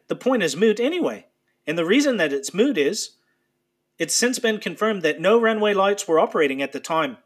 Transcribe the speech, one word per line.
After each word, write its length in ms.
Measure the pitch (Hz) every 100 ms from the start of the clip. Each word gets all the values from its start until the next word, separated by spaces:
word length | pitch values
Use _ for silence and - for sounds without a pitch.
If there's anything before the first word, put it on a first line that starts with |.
| -
the 80 |
point 280 | 165 247 254
is 120 | 165
moot 240 | - 220 208
anyway. 480 | 262 359 147 101 - _ _ _ 147
And 100 | 165
the 80 |
reason 320 | 165 262 285 214
that 160 | 151
it's 200 | 139 -
moot 240 | 180 277 185
is 340 | 139 220 - _ _ _ _ _ _ _ _ -
it's 160 | 160
since 260 | - 240 247
been 200 | 226 214
confirmed 420 | 190 156 220 202
that 200 | 160 -
no 180 | 180 233
runway 340 | 226 214 208
lights 340 | 196 196 202 -
were 120 | 160
operating 420 | 233 175 143 135
at 100 | 135
the 80 | 131
time 380 | - 160 143 110